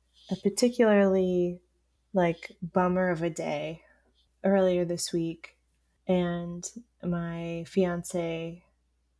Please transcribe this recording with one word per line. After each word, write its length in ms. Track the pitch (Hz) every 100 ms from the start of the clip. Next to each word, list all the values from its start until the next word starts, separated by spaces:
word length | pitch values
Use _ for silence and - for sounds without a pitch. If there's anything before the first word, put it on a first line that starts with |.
| _ _ -
a 40 | 185
particularly, 1200 | 202 196 247 247 226 208 196 190 185 180 175 175 _ _ _ _ _
like, 420 | 190 175 170 - -
bummer 480 | 170 - 180 185 185
of 100 | 165
a 80 | 170
day 540 | 160 160 151 151 165 _ _ _ _ _ _
earlier 400 | 190 196 185 180
this 300 | 170 170 -
week, 440 | 175 165 165 - _ _ _ _ _ -
and 600 | 180 175 175 175 175 175 - - _
my 600 | 175 175 170 170 170 170 165
fiance 960 | 196 185 175 170 180 165 165 165 175 _ _ _ _ _ _